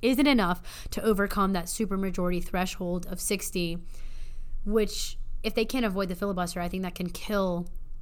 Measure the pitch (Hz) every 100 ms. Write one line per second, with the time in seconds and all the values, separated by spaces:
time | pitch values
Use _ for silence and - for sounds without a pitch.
0 | 233 254 294 247 175 180 - - - 214
1 | 220 196 202 208 190 185 170 - 202 196
2 | 190 180 180 180 - 185 185 - 180 180
3 | 175 185 - 196 - 185 170 170 - -
4 | - - - - - - 202 220 208 -
5 | - - - - 214 226 220 262 220 185
6 | 185 175 202 180 175 180 175 185 185 -
7 | 175 - - 202 190 175 175 - - -